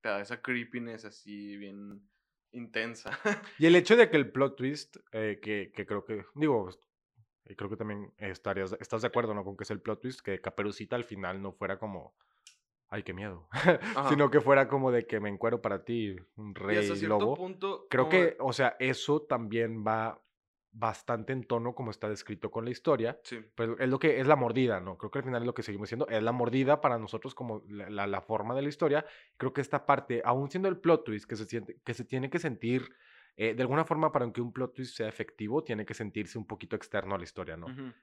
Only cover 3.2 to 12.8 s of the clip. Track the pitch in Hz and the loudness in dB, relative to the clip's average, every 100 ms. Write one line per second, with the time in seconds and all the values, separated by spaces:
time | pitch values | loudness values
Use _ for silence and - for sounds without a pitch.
3.2 | 214 208 - - 160 175 175 233 226 160 | -2 -2 -6 4 8 10 10 10 10 8
4.2 | 127 127 139 139 127 147 - - _ 113 | 2 2 2 2 -4 -4 -10 -20 _ -4
5.2 | 110 98 107 104 95 - 98 104 - 107 | -2 -4 -4 -4 -6 -8 -4 -6 -4 -10
6.2 | 92 143 151 127 92 92 _ _ _ _ | -8 -2 2 2 0 -10 _ _ _ _
7.2 | _ _ _ 98 101 107 107 104 101 _ | _ _ _ -10 -8 -6 -6 -8 -10 _
8.2 | 104 92 - 98 95 98 - 113 113 123 | -10 -8 -4 -2 -4 -6 -6 -4 -2 0
9.2 | 117 104 95 95 104 101 - 107 127 127 | 0 -4 -6 -10 -8 -8 -6 -6 -6 -10
10.2 | - 95 - - 104 101 104 120 117 98 | -6 -6 -6 -4 -6 -6 -6 -6 -6 -8
11.2 | 95 95 98 92 98 98 110 95 - _ | -6 -6 -10 -8 -6 -4 -6 -8 -12 _
12.2 | _ _ - _ _ _ | _ _ -20 _ _ _